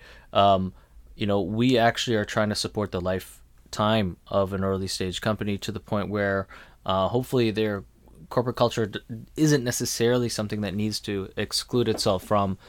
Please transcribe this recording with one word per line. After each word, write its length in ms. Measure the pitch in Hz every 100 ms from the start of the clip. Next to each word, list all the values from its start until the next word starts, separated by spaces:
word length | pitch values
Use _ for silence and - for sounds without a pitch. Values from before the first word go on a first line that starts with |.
| - - -
Um, 420 | 107 101 95 92 - - - - -
you 100 | 104
know, 140 | 101
we 360 | 92 110 123 123
actually 380 | 117 - - 110
are 80 |
trying 260 | 104 - 107
to 40 |
support 380 | 104 107 - 101
the 80 | 95
lifetime 1160 | 90 95 - - - - - - 107 220 95 85 -
of 240 | 101 95
an 100 | 98
early 240 | 95 95 95
stage 340 | - 92 87
company 380 | 113 104 104 101
to 140 | -
the 80 | 98
point 280 | - 104 92
where, 360 | 104 101 98 95 - - - -
uh, 220 | 95 95
hopefully 420 | 120 127 131 113
their 340 | 107 107 101 - _ - - 78
corporate 280 | - 123 120
culture 300 | 120 - 104
d-, 140 | 107 - 113 120 -
isn't 280 | 156 147
necessarily 640 | 120 - 123 - 117 123 117
something 320 | - 104 107
that 140 | 104
needs 260 | 98 107 104
to 300 | - 101 95 -
exclude 520 | 104 - - 123 113
itself 340 | 107 113 95
from 360 | - 104 98 92